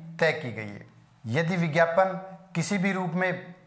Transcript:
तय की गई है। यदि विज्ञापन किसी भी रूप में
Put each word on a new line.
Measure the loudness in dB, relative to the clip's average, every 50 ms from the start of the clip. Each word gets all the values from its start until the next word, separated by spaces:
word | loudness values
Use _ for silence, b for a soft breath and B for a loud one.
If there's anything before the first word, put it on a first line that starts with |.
| -14 -14 -2 2
तय | 2 2
की | 2 2 -4 -8
गई | -8 -8 -8 -10
है। | -12 -14 -16 -20 -20 -20 _ _ _ _ -6
यदि | -2 0 0 2 2 2 2
विज्ञापन | 0 2 4 4 4 4 4 4 4 4 2 -4 -8 -12 -16 -18 -18 -6 -4
किसी | -2 -2 0 0 0
भी | 0 0
रूप | 0 0 -2 -2
में | -2 0 0 0 -2 -4 -8 -14 -18 -20 -20